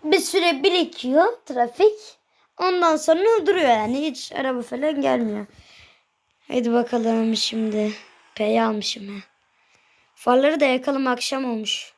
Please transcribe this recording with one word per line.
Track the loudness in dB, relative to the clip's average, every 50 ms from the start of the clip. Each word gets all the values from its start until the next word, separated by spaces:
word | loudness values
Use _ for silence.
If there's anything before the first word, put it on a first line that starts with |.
| 0
Bir | 2 0 0
süre | 0 0 0 2 2 2 0 2 0
birikiyor | 2 2 2 0 -2 -4 -10 -6 2 4 4 4 4 0 -4 _
trafik. | -8 -2 -2 -2 -2 2 4 4 4 4 2 -16 -20 -20 _ _ _ _ _ _ _ _ -2
Ondan | -2 0 2 2 2 2 2
sonra | 2 2 2 2 4 4 2 2 2 2
duruyor | 2 2 2 4 4
yani. | 4 2 2 -2 -2 -2 -2 -4
Hiç | -6 -8 -14 -10
araba | -8 -6 -4 -4 -4 -4
falan | -6 -8 -8 -4 -4 -2 -2 0
gelmiyor. | 0 0 0 0 0 -2 -4 -6 -8 -12 _ -20 -20 _ -20 -20 -20 -20 _ _ _ _ _ _ _ _ _ _ _ _
Haydi | -4 -2 0 2 0
bakalım | 0 0 0 -2 -2 0 0 0 2 0 0 0
şimdi. | -2 -2 -4 -4 -4 -4 -2 -2 -2 -2 -2 -4 -8 -16 -20 _ _ _ _ _
P'yi | -4 -2 0 2 2
almışım | 2 0 -2 -4 -6 -6 -8 -8 -12 -14
ha. | -14 -16 -16 _ _ _ _ _ _ _ _ _ _ _ _ _ _ _ _ _ _
Farları | _ -2 2 2 4 4 2 2 2
da | 2
yakalım, | 2 2 0 -2 -2 -2 -2 0 -2
akşam | -2 -2 -4 -6 -4 -4 -4
olmuş. | -4 -6 -6 -6 -6 -6 -8 -8 -14 _